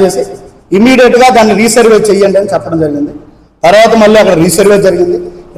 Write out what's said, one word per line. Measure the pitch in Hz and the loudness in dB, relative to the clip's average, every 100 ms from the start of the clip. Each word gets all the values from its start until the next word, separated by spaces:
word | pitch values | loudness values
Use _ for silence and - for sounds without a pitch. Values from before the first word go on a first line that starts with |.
చేసి | 190 - - - - - _ 190 | 0 -2 -8 -12 -20 -20 _ 0
ఇమ్మీడియట్గా | 233 262 247 233 254 247 | 2 2 2 2 2 2
దాన్ని | 214 190 | 0 0
రీసర్వే | 226 240 226 214 214 | 0 0 2 2 0
చేయండి | 196 196 190 | 0 0 0
అని | 202 | -2
చెప్పడం | 170 185 165 | -6 -6 -4
జరిగింది. | 156 143 147 - - _ _ _ | -4 -4 -8 -10 -20 _ _ _
తర్వాత | 165 202 226 226 | 0 2 2 2
మళ్ళీ | 214 214 | 2 2
అక్కడ | 190 170 | 2 0
రీసర్వే | 175 196 196 202 190 | 0 0 0 2 2
జరిగింది. | 175 175 - - - - | 0 -2 -4 -10 -18 -16